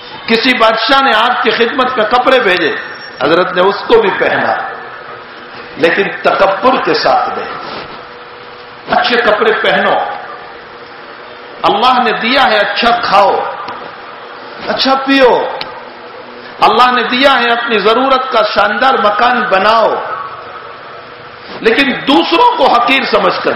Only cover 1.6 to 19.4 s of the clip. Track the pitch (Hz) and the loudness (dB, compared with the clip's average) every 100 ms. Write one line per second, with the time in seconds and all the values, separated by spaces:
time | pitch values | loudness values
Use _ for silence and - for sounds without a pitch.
1.6 | 233 247 247 254 214 247 269 254 196 180 | 0 0 0 0 2 2 4 4 4 2
2.6 | 156 104 - - - - 139 170 180 180 | 0 -2 -8 -14 -14 -4 2 2 2 2
3.6 | 190 196 - 233 202 175 147 120 113 110 | 2 2 4 4 4 2 0 0 -2 -2
4.6 | - - - - - - - - - - | -6 -12 -14 -16 -16 -16 -18 -18 -18 -18
5.6 | - - 160 165 190 - 185 190 190 196 | -16 0 0 2 -2 -2 0 2 2 2
6.6 | 247 262 - 156 147 127 - - - - | 2 2 0 0 2 2 0 -4 -8 -10
7.6 | - - - - - - - - - - | -10 -12 -12 -16 -16 -18 -18 -18 -18 -20
8.6 | - - - 233 240 240 - 214 226 - | -20 -16 -4 -2 0 0 2 2 2 0
9.6 | 202 - 196 131 - - - - - - | 2 0 0 0 -2 -8 -12 -16 -16 -18
10.6 | - - - - - - - - - - | -18 -18 -18 -20 -20 -18 -18 -18 -18 -4
11.6 | 165 202 247 247 226 190 226 277 247 214 | 0 2 2 2 0 -2 0 2 2 2
12.6 | 202 - 233 180 - 196 190 - - - | 0 0 0 0 2 4 4 2 -2 -8
13.6 | - - - - - - - - - - | -12 -12 -14 -16 -16 -16 -16 -16 -16 -10
14.6 | - - 262 262 269 269 254 170 - - | -6 -2 0 0 2 4 6 4 0 -6
15.6 | - - - - - - - - - - | -10 -14 -16 -18 -18 -16 -16 -16 -14 0
16.6 | 175 214 247 247 220 247 277 262 240 233 | 2 4 4 2 0 2 4 4 2 0
17.6 | 233 220 196 226 262 262 262 233 208 220 | 0 0 2 2 4 2 2 0 2 2
18.6 | 202 226 262 - 208 208 240 247 | 2 2 2 2 2 2 2 2